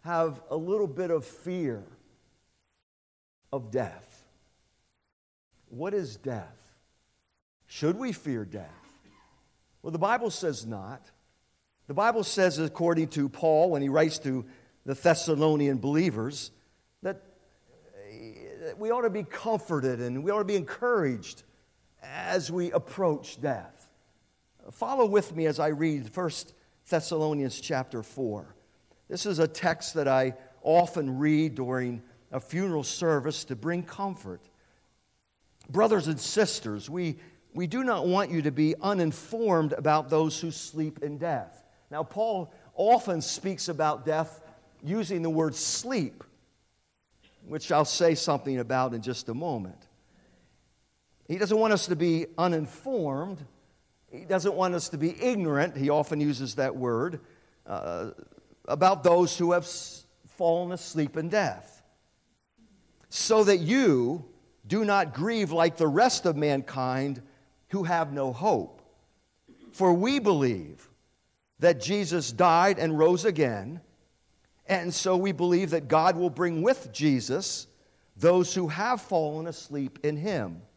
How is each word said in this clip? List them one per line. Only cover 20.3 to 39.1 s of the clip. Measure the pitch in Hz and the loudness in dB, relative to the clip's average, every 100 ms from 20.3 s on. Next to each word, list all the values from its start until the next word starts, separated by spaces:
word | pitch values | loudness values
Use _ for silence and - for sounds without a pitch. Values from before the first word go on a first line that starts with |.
ought | 208 | -2
to | 202 | 0
be | 202 | -2
encouraged | 143 - 247 226 147 117 - - _ _ _ _ _ _ | -4 -4 0 2 0 -2 -10 -20 _ _ _ _ _ _
as | 139 151 170 185 135 | -16 -10 -2 -2 -2
we | 175 175 | -4 -2
approach | - - - 180 147 - - | -2 -4 -2 -2 -2 -8 -8
death. | 139 113 - - - _ _ _ _ _ _ _ - | -6 -6 -10 -20 -20 _ _ _ _ _ _ _ -20
Follow | - 233 269 220 | -8 -4 2 4
with | 202 202 160 | 4 2 -2
me | 160 | 0
as | 147 | 0
I | 156 | -2
read | 147 160 147 110 | 0 -2 -2 -6
First | 180 175 - - _ _ _ - | -4 -4 -6 -12 _ _ _ -4
Thessalonians | 165 160 160 156 147 131 - | -2 -2 -2 0 -2 -4 -6
chapter | - 139 131 120 | -4 -4 -4 -10
four. | 107 - 123 104 - - _ _ _ _ _ | -10 -6 -6 -6 -12 -20 _ _ _ _ _
This | 180 208 | -6 -4
is | 160 | 0
a | 160 | 0
text | - 180 160 - 160 | 2 -2 -2 -4 -2
that | 139 | 2
I | 131 131 120 - _ | 4 2 -4 -20 _
often | - 170 170 170 139 127 | 4 4 4 -2 -4 0
read | 151 151 156 113 | 2 2 0 -2
during | 127 127 123 120 - _ _ | -4 -2 -4 -6 -14 _ _
a | 127 | -10
funeral | - 160 196 160 | -6 -4 -2 -2
service | 131 - 170 147 127 127 - | -4 -2 2 2 0 -6 -8
to | 123 | -6
bring | 143 175 | -4 -4
comfort. | 175 - 196 185 98 90 _ _ _ _ _ _ _ _ _ _ _ _ - | -6 -8 -8 -8 -12 -14 _ _ _ _ _ _ _ _ _ _ _ _ -4
Brothers | 156 220 208 151 | 2 4 4 2
and | 147 | -4
sisters, | - 208 208 - 113 104 101 | -2 2 2 0 -6 -8 -8
we, | 170 170 135 - _ _ | -4 -4 -6 -14 _ _
we | 220 180 | -6 -4
do | 233 | -2
not | 262 196 170 | 0 0 2
want | 185 202 | 2 2
you | 165 | 0
to | 147 | 0
be | 135 156 165 | 2 2 2
uninformed | 190 202 165 | 0 2 0